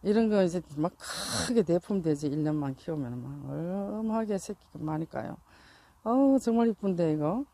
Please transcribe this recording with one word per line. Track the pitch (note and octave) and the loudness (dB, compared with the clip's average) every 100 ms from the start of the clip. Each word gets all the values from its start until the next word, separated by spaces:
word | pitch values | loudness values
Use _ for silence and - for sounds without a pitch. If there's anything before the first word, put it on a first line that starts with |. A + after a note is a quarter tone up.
이런 | G3+ G#3 A3 | 2 2 4
거 | G#3 | 4
이제 | F#3 F3+ - C#3+ | 4 0 -6 -2
막 | E3 - - - - - - | -2 -4 -12 -10 -6 -4 0
크게 | A#3+ | 2
대품 | F3 E3+ - G3 | 4 2 2 -2
되지. | E3 D3 D3 | 0 0 0
일 | D3 | 0
년만 | D#3 D3+ C#3+ C3 | 0 0 -2 -6
키우면은 | - D#3 B2+ A#2+ | -6 -6 -4 -6
막 | B2 C#3+ C3+ | -10 -10 -8
어마어마하게 | C#3+ E3+ F#3+ G3+ G#3+ A3 A3 A3 G3 | -6 -6 -6 -6 -4 -4 -2 -2 -4
새끼가 | - G3+ _ - | -6 -14 _ -10
많이 | D#3 D#3 E3 | -6 -4 -6
까요. | - - - _ - - - _ _ | -8 -10 -12 _ -20 -20 -20 _ _
어우, | G#3+ B3 C#4 C4+ | 0 4 6 4
정말 | A#3 A3+ A#3 | 4 4 4
이쁜데, | G3+ G3 F3 E3 | 2 -2 2 2
이거. | D#3 D3+ G#3+ C#4+ | 2 0 -2 -6